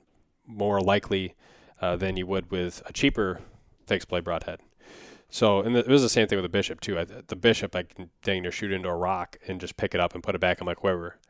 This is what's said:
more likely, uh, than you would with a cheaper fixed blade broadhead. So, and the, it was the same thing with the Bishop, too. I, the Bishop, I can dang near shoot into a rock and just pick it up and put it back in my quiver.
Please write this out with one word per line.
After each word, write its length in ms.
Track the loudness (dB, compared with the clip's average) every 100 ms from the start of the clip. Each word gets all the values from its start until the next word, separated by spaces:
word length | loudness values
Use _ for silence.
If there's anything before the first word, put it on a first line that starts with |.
| _ _ _ _ -14
more 340 | -4 0 2
likely, 540 | 4 2 2 -2 -2 -10 -20 -20 -20 -6
uh, 160 | -2 -2
than 200 | -2 -4
you 100 | -2
would 240 | -4 -4
with 320 | -4 -4 -6
a 80 | -12
cheaper 480 | 0 2 2 -2 -2 -10 -20 _ _ -4
fixed 220 | -4 -2
blade 160 | -4
broadhead. 360 | -2 -4 -6 -12 _ _ -20 -20 -20 -20 _
So, 300 | 2 4 4
and 160 | 4 2
the, 40 |
it 80 | 6
was 140 | 6
the 60 | 6
same 180 | 4 4
thing 100 | 2
with 80 |
the 40 | 0
Bishop, 300 | 0 -2 -4
too. 180 | -6 -4
I, 60 |
the 320 | -4 -8 -12 2
Bishop, 380 | 4 4 0
I 100 | -6
can 260 | -8 -12 -16 _
dang 200 | -4 -2
near 80 | -2
shoot 220 | -6 -4
into 160 | -4 -2
a 80 | -2
rock 420 | -2 -2 -4 -12 -10
and 140 | -10
just 160 | -10 -6
pick 180 | -2
it 60 | 0
up 140 | 0
and 80 | -2
put 120 | -6
it 60 | 0
back 200 | 0 0
in 60 | -2
my 80 |
quiver. 440 | -2 0 0 -4 -14